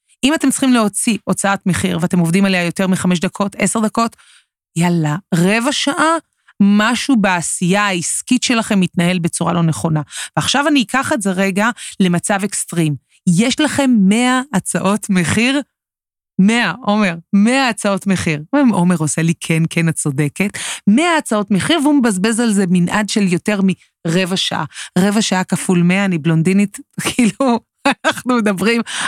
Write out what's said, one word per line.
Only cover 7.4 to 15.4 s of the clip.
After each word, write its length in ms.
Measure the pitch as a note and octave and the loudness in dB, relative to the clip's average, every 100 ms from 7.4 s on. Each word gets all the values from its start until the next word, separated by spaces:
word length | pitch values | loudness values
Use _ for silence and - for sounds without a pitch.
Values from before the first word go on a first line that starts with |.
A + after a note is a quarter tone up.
| - - F3 G3 G#3 | -4 -4 0 2 0
העסקית 560 | F3+ - - - B3+ | -2 -4 -6 -2 -2
שלכם 360 | - A#3 - G3+ | 0 -2 0 0
מתנהל 400 | F3+ F3+ F3 F#3 | 2 2 2 0
בצורה 340 | E3 - E3 | -2 -2 -2
לא 80 | F3 | 0
נכונה. 400 | E3 - E3 D#3 C#3+ - - - | 0 0 -2 -2 -4 -12 -8 -4
ועכשיו 300 | - C4 D4+ | -2 0 2
אני 140 | C#4+ | 2
אקח 320 | G#3 C4 - | 0 -2 -2
את 80 | D4 | -2
זה 100 | G3 | -2
רגע 380 | F3+ G3 F#3+ A3 - - - | 0 0 0 -2 -2 -12 0
למצב 440 | F#3 F3 - G3 | 0 0 0 -2
אקסטרים. 520 | G3+ - - E3+ D#3 C#3 _ _ F#3 E3+ | -2 -6 -6 -2 -2 -2 _ _ 0 2
יש 220 | A#3 - | 2 0
לכם 320 | D4+ - C4+ A3+ | -2 0 2 4
מאה 420 | F#3+ A3 B3 B3+ C4+ | 4 4 2 0 -2
הצעות 560 | F#3 - F3 F#3 G#3 - | -4 -4 -4 -2 -2 0
מחיר? 520 | F#3 D#3 G#3 | -2 0 0